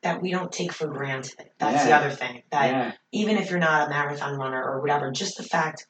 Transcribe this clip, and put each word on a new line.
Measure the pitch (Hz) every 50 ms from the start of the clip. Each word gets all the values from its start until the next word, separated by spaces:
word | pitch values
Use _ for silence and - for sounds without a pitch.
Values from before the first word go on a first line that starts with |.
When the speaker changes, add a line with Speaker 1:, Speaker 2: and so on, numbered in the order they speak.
Speaker 1:
That | - 175 165 -
we | 180 185
don't | 180 185 175 165
take | - - 175 170
for | - - 160
granted. | 147 135 135 139 139 131 135 131 - - - - - _ _
That's | 143 - - 147
the | 143 127
Speaker 2:
Yeah. | 151 147
Speaker 1:
other | 147 143
thing. | - - 135 127 123 - _ _
That | - 143 139 131
Speaker 2:
Yeah. | 123 117 117 117 - - _ _
Speaker 1:
even | - 208 208 208 214
if | 202 180 -
you're | 180 175
not | 170 160 156 151 147 147
a |
marathon | 147 147 147 143 143 143 139 143 139 139
runner | 135 135 131 131
or | 127 127 135 131
whatever, | 147 143 143 147 139 135
just | 135 - 196 185 -
the | -
fact | - - - 170 160 160 156 - - _